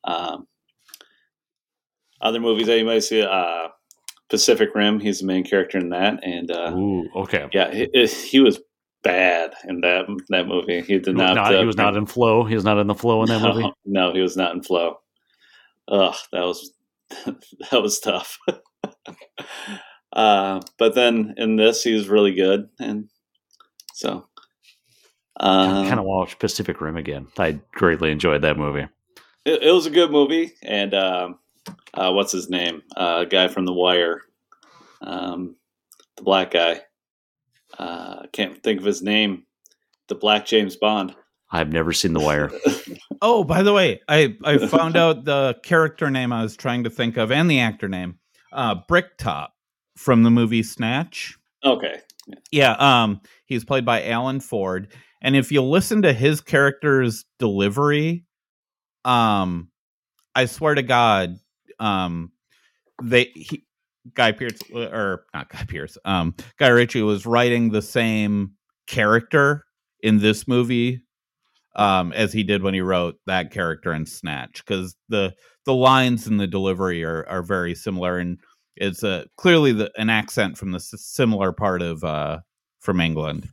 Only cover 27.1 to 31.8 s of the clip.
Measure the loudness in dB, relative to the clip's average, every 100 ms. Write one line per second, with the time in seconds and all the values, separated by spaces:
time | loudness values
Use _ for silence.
27.1 | -10 -12 -2 -2 -2 _ 0 0 2 0
28.1 | 0 0 2 2 0 -2 -4 -8 _ _
29.1 | -20 _ _ -2 2 4 4 4 2 4
30.1 | 4 4 2 -2 _ -6 -4 0 0 0
31.1 | -2 -6 -10 _ _ -20 -20